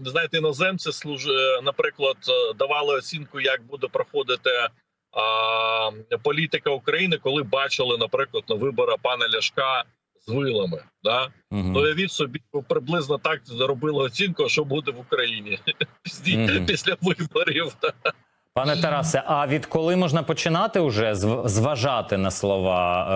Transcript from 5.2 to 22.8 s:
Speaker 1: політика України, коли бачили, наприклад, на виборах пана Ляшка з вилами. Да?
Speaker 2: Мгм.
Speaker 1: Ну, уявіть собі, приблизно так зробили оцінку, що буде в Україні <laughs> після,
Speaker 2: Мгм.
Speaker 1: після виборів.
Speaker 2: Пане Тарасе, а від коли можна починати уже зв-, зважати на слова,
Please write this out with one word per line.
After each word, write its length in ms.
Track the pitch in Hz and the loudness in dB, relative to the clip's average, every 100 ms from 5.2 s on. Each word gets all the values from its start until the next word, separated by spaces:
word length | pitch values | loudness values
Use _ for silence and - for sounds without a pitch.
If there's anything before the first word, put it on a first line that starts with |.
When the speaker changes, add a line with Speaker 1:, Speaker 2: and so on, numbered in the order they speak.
| 110 110 110 110 113 113 110 107 110 117 | 0 2 2 0 0 0 -2 -4 -6 -2
Speaker 1:
політика 480 | 147 147 165 156 147 | 0 0 -2 -2 -2
України, 480 | 135 - 160 185 160 | -2 -2 0 0 0
коли 240 | 131 147 | -2 -2
бачили, 560 | 120 135 139 - 123 120 | 0 0 0 0 0 0
наприклад, 460 | 110 - 110 113 - | 0 -2 -2 -4 -4
на 60 | |
виборах 420 | 107 135 120 120 110 | -2 -2 0 0 0
пана 260 | 123 123 113 | -2 0 0
Ляшка 560 | 110 - - 131 127 - _ _ _ - | 0 -2 0 0 0 -4 _ _ _ -6
з 20 | |
вилами. 500 | 127 135 110 92 80 - _ | -2 0 0 -2 -4 -12 _
Да? 260 | 104 123 131 - - | 0 0 -2 -8 -6
Speaker 2:
Мгм. 220 | 101 92 | -2 0
Speaker 1:
Ну, 80 | 139 | 2
уявіть 320 | 151 156 190 | 2 2 -2
собі, 280 | - 139 135 _ 143 - | -2 -4 -4 _ -6 -2
приблизно 500 | 160 131 170 139 147 | -2 0 -2 0 -2
так 220 | 156 156 | -2 -4
зробили 600 | - 120 160 131 151 143 | -6 -2 0 0 0 0
оцінку, 440 | 135 - 196 170 220 | 0 0 -2 2 2
що 160 | - | 2
буде 260 | 143 147 147 | 2 -2 -4
в 100 | 123 | -8
Україні 580 | 127 135 117 110 104 - - | -2 0 0 -2 -6 -6 -4
<laughs> 360 | - - _ | -4 -6 _
після, 360 | - - 165 113 | -14 -6 0 2
Speaker 2:
Мгм. 280 | 107 98 180 | 2 2 0
Speaker 1:
після 300 | 185 - 180 | 0 0 0
виборів. 760 | 180 - 160 156 170 156 156 - - - 147 - _ _ _ | 0 0 -2 -2 0 -2 -4 -4 -6 -4 -6 -6 _ _ _
Speaker 2:
Пане 280 | 127 139 151 | -2 0 0
Тарасе, 400 | 165 147 160 139 - | 2 0 0 0 2
а 200 | 147 143 | 0 2
від 200 | 147 - | -2 0
коли 300 | 165 165 180 | -2 2 2
можна 260 | 175 160 | 2 0
починати 580 | 151 160 170 160 220 202 | 0 -2 0 2 2 2
уже 320 | 151 104 110 | 2 2 0
зв-, 340 | 101 104 117 113 | 2 0 0 2
зважати 680 | 101 127 143 135 120 - 98 | 2 2 2 0 0 0 0
на 140 | 95 | 0
слова, 760 | - 101 98 92 90 | 0 0 2 2 2